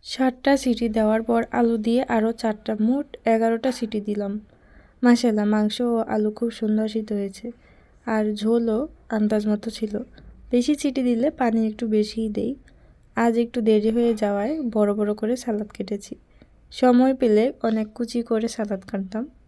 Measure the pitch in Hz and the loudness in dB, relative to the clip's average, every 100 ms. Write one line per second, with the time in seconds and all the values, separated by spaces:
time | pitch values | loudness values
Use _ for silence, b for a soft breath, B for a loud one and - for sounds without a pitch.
0 | - - 262 254 - 277 269 233 233 220 | -12 0 0 2 2 2 2 0 0 2
1 | 214 220 226 233 226 240 233 233 220 233 | 2 2 2 0 0 0 2 2 0 0
2 | 262 233 220 226 226 214 - 214 220 269 | 2 0 0 -2 -4 -4 -6 0 2 0
3 | 294 - - 226 226 226 262 254 220 214 | -2 -6 0 2 2 0 -2 -4 -4 -6
4 | 208 208 202 208 - b b b b b | -4 -4 -4 -8 -12 b b b b b
5 | 247 240 240 208 208 214 214 - 240 233 | 4 4 4 2 2 2 0 0 -2 0
6 | 226 220 214 214 233 226 214 214 220 220 | 0 0 -2 -2 -6 -4 -2 0 0 -4
7 | 214 208 196 190 233 240 b b b b | -4 -6 -6 -8 -14 -14 b b b b
8 | - 220 214 208 214 233 233 220 302 - | -4 0 0 0 2 2 2 0 -4 -10
9 | - 220 214 214 208 208 226 - 214 208 | -6 0 2 2 0 -2 -4 -6 -6 -6
10 | 247 b b b - 247 247 294 285 262 | -10 b b b 0 0 2 0 0 0
11 | 247 233 269 - 240 220 220 214 233 214 | 0 2 0 0 0 2 0 -2 0 0
12 | 214 - 220 202 220 277 - b b b | 0 -2 -4 -2 -4 -6 -14 b b b
13 | _ - 233 226 233 247 220 214 214 226 | _ 0 2 2 0 0 2 4 4 2
14 | 233 220 208 202 214 320 254 214 208 208 | 0 2 0 0 -2 -4 -2 2 2 2
15 | 208 208 220 247 247 208 208 - 196 208 | -2 -2 -2 -4 -2 -4 -6 -10 -8 -8
16 | - - _ b b b _ - 254 247 | -10 -18 _ b b b _ 0 4 6
17 | 262 262 240 208 240 285 226 220 214 - | 4 2 4 4 2 0 -2 -2 -4 -6
18 | 233 240 233 220 226 - 208 196 190 196 | -6 -6 -2 -2 -2 -6 -6 -6 -6 -8
19 | 190 214 285 _ | -6 -8 -10 _